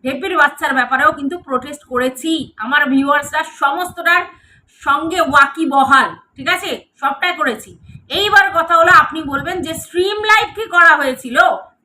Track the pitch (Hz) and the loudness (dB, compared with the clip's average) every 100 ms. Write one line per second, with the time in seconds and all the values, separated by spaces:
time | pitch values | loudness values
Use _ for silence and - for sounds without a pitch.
0 | 247 277 381 359 285 - 302 262 240 262 | -6 -6 -4 2 0 0 -2 -2 0 2
1 | 302 311 277 349 - 254 294 294 _ 247 | 0 0 -6 -8 -6 -8 -6 -16 _ -2
2 | 254 254 320 320 240 - 226 294 277 269 | -2 -4 -4 -4 -6 -10 -2 0 2 2
3 | 277 294 285 302 311 - 277 359 359 - | 2 0 0 -6 -6 -2 -2 -2 -6 -4
4 | 330 349 359 - _ _ _ _ 294 285 | 0 0 0 -14 _ _ _ _ -2 -2
5 | 320 349 262 285 277 320 294 277 262 269 | -2 -2 2 4 2 0 0 2 4 4
6 | 202 - _ - 269 359 392 226 _ _ | 2 -6 _ -10 -4 -4 -4 -10 _ _
7 | 277 - 359 349 294 214 - - - - | -4 -2 -4 -2 -4 -4 -12 -20 -20 -20
8 | _ 311 415 403 392 339 320 339 339 330 | _ -2 2 4 4 0 2 4 6 6
9 | - 320 285 269 320 370 320 320 - 339 | 4 -4 -6 -6 -6 -6 -6 -8 -6 -2
10 | 381 415 427 427 427 - 453 349 339 294 | -2 -2 2 2 0 -8 -2 2 4 2
11 | 269 254 254 262 359 - - _ | 0 -4 -4 2 2 0 -10 _